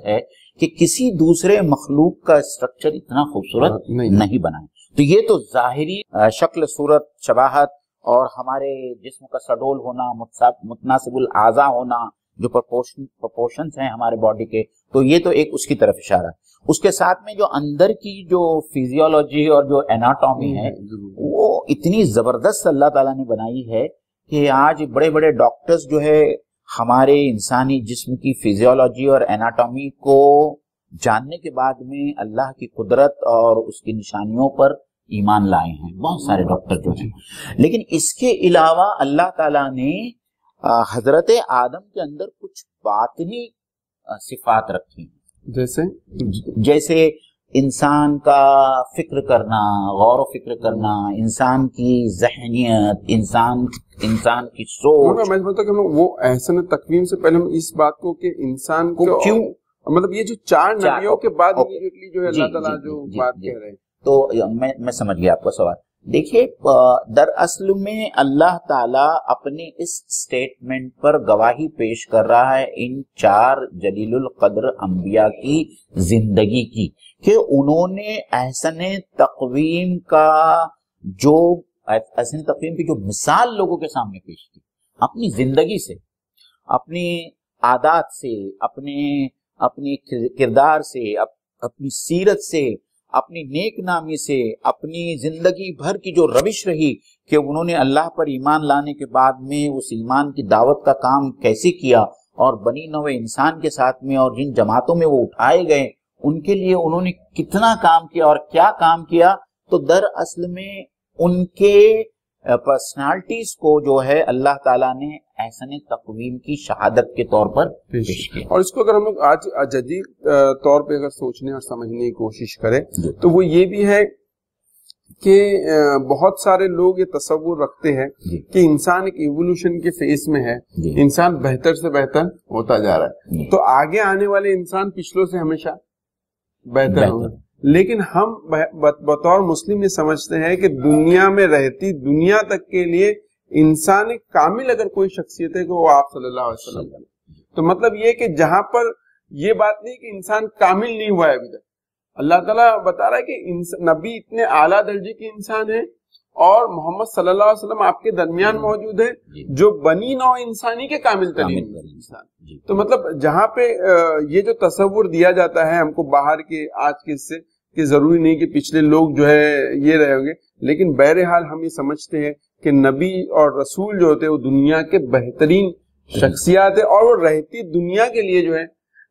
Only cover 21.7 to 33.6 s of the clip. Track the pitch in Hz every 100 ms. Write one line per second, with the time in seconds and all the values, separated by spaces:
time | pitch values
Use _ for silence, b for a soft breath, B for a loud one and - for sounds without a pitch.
21.7 | 143 165 214 170 110 117 120 165 214 175
22.7 | 139 147 143 135 135 123 110 113 127 117
23.7 | 113 131 - _ _ _ 147 143 135 147
24.7 | 156 147 120 156 151 156 123 120 - -
25.7 | 165 143 151 151 151 151 151 _ _ _
26.7 | - 117 123 135 143 143 110 - 127 135
27.7 | 135 107 123 - 127 139 - 110 101 123
28.7 | 131 127 127 135 135 - 107 117 - 120
29.7 | 131 139 - 139 139 143 147 151 147 _
30.7 | _ _ 87 123 110 135 170 165 127 131
31.7 | 123 127 139 143 147 110 110 131 - 120
32.7 | - 101 123 143 - - 117 117 113